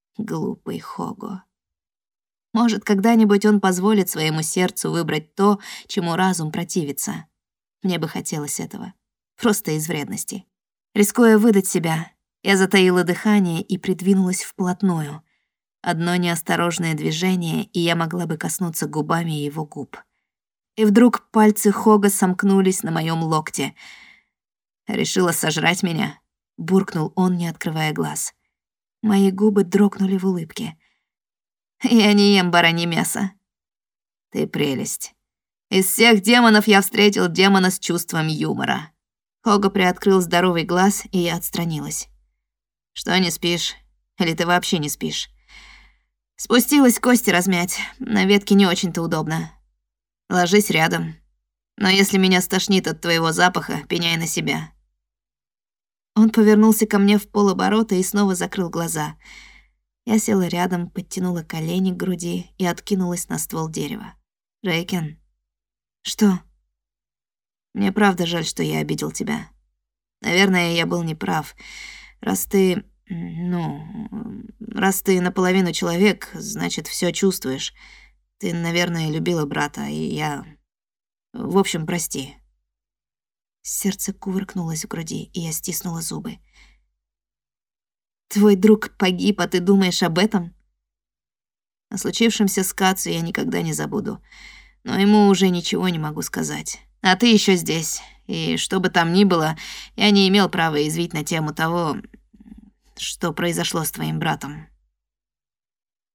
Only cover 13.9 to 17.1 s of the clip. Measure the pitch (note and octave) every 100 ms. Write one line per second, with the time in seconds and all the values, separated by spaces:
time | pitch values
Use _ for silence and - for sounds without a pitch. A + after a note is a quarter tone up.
13.9 | F3 F#3 F#3+ F#3 F#3 - - F3+ F3+ F#3+
14.9 | E3 C#3+ D3+ _ _ _ _ _ _ -
15.9 | E3 E3+ F3+ F3 E3+ - E3+ E3+ E3+ E3
16.9 | D3+ D#3+